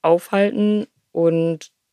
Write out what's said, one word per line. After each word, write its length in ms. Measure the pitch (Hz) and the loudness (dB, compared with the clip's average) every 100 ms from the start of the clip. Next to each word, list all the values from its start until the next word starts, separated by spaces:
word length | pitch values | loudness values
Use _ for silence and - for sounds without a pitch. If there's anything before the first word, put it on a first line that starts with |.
aufhalten? 840 | 160 175 - 196 202 - 208 208 - _ _ | 0 0 0 0 0 0 0 0 -4 _ _
Und 580 | 165 165 165 165 160 - _ _ | 0 0 2 -2 -4 -10 _ _